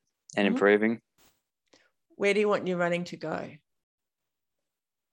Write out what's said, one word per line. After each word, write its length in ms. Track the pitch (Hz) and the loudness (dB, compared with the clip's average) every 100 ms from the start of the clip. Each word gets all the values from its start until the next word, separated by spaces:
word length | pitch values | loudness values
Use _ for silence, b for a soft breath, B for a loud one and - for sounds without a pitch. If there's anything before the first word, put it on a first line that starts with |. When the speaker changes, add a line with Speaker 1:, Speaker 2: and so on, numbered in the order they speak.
| _ _ - - | _ _ -10 0
Speaker 1:
and 100 | 101 | 0
Speaker 2:
Mm-hmm. 80 | |
Speaker 1:
improving. 460 | 117 98 104 110 117 - _ _ _ _ _ _ b b _ _ - | 4 4 4 4 -2 -8 _ _ _ _ _ _ b b _ _ -6
Speaker 2:
Where 180 | 202 | -2
do 60 | 202 | 0
you 80 | 208 | 0
want 180 | 196 180 | 0 -2
your 100 | 180 | -2
running 280 | 175 175 | -2 -2
to 120 | 175 160 | -6 -10
go? 360 | 156 165 - 156 _ _ _ _ _ _ _ _ _ _ _ _ _ _ _ | -8 -8 -10 -16 _ _ _ _ _ _ _ _ _ _ _ _ _ _ _